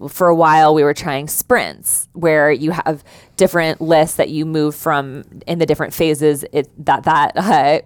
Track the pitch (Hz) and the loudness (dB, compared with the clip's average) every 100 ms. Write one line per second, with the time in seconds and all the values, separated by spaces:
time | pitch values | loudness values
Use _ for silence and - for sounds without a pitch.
0 | 143 - 180 165 160 156 156 156 147 147 | -10 -2 2 4 4 6 4 4 2 0
1 | 175 139 151 - - 240 90 69 - - | -6 -8 -8 -6 -2 -2 -2 -8 -6 -6
2 | - - 165 151 147 143 156 170 - 147 | -8 -4 0 4 4 2 -2 -4 -4 -6
3 | - - - - 190 170 160 - 160 165 | -10 -20 -12 0 0 2 -2 -2 2 2
4 | 160 - - 151 156 160 151 147 - 147 | 2 0 -4 -4 -4 -2 -2 -2 -2 -2
5 | 139 131 - - - 170 156 151 143 - | -4 -10 -16 -16 -8 -2 0 0 -4 -2
6 | 160 147 151 143 - 147 139 - 151 143 | 0 2 2 0 -2 -4 -6 -6 -2 -2
7 | 151 156 147 - 190 165 139 156 | 0 0 0 -2 0 2 2 0